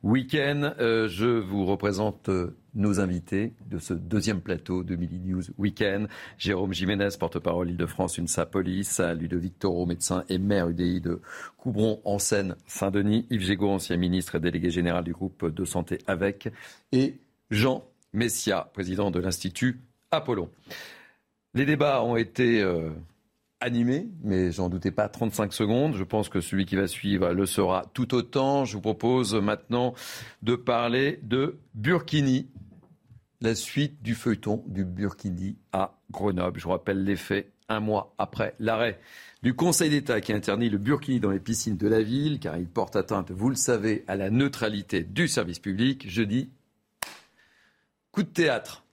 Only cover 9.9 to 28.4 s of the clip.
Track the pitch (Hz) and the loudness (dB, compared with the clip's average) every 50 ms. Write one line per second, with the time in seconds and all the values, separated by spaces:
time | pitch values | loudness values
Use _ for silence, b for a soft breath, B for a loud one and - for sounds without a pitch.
9.9 | 87 85 - - 92 92 - - 92 92 95 101 104 98 87 85 85 85 90 87 | -2 -2 -2 -2 -2 -2 -2 -2 -2 0 2 2 2 2 2 2 0 0 0 0
10.9 | 90 92 85 87 85 85 B B B B B B B _ - 127 117 104 107 110 | 0 0 -2 -2 -4 -4 B B B B B B B _ -6 -4 0 2 2 2
11.9 | 107 - - - 101 101 - - - 101 98 95 87 - _ _ - - - 98 | 0 -2 -2 -2 -2 0 0 0 0 0 0 -2 -4 -8 _ _ -6 -2 -2 0
12.9 | 95 101 101 104 107 113 - - 123 107 95 92 104 90 95 101 98 95 87 - | 2 2 2 4 2 2 2 0 -2 0 2 2 2 2 2 2 2 0 0 0
13.9 | 87 87 90 90 87 92 90 - - 85 80 87 82 85 85 90 82 90 87 87 | 0 2 2 2 2 2 0 0 -2 0 0 2 0 2 0 0 2 2 2 2
14.9 | 85 87 87 85 85 - 95 95 90 _ - 85 78 85 95 87 - 90 85 85 | 2 0 0 -2 -6 -4 -6 -8 -6 _ -4 -4 -2 -2 -6 -2 -2 -4 -2 -2
15.9 | 87 82 - - 98 85 95 98 101 - - 113 B B B B B B B B | -4 -6 -2 -2 -2 0 0 -2 -2 -2 -8 -10 B B B B B B B B
16.9 | - 127 135 135 131 - _ _ _ _ _ _ 110 104 110 131 127 - - - | 2 4 4 2 0 -6 _ _ _ _ _ _ 0 2 4 4 2 0 -4 -14
17.9 | _ _ _ _ - 107 117 117 110 - - - 98 87 - - _ - 95 90 | _ _ _ _ -2 0 0 0 0 -2 0 0 0 0 0 -6 _ -6 -4 -4
18.9 | 92 92 104 101 90 - 90 92 87 - - 98 - - - 127 123 123 - - | -2 0 0 0 0 0 0 0 -2 -2 -4 -6 -4 0 0 0 0 -2 -10 -20
19.9 | _ _ _ _ - 160 151 - 123 98 87 78 - B B B B B B B | _ _ _ _ -2 -2 0 0 -2 -2 -2 -6 -10 B B B B B B B
20.9 | B B B B B B B B _ _ _ _ _ 123 139 147 151 143 147 147 | B B B B B B B B _ _ _ _ _ 0 2 2 4 4 4 2
21.9 | 139 131 113 120 120 113 117 - - - 127 120 117 110 101 92 87 85 80 80 | 4 2 2 2 2 2 0 -2 0 2 4 4 6 4 4 2 2 0 -2 -4
22.9 | 78 80 82 82 _ _ _ _ _ _ _ _ _ _ - 123 120 117 117 120 | -6 -8 -12 -16 _ _ _ _ _ _ _ _ _ _ -4 -2 0 2 2 2
23.9 | 127 147 190 233 196 160 - 104 95 92 92 90 85 92 92 90 87 92 85 95 | 2 0 -2 -6 -12 -10 -4 0 2 2 2 2 0 0 -2 -2 -2 -2 -2 -2
24.9 | - - 107 104 - - 120 113 110 - - 101 - - 110 101 110 123 139 156 | 0 0 -2 -2 0 -4 -4 -4 0 -2 -2 -2 0 0 0 2 2 2 2 0
25.9 | 143 98 95 90 - 107 104 - - 98 85 - - 98 98 90 - 95 98 92 | 0 -2 -4 -2 -2 -2 -2 0 -2 -4 -4 -2 0 -2 0 2 2 0 0 0
26.9 | - - - 101 98 95 92 87 87 92 98 92 - - 98 90 92 92 - - | -2 -4 -2 0 0 2 2 2 2 2 0 0 2 2 2 4 2 0 -2 -4
27.9 | _ - 127 - - 123 113 - - 139 | _ -4 -2 0 2 0 0 0 0 0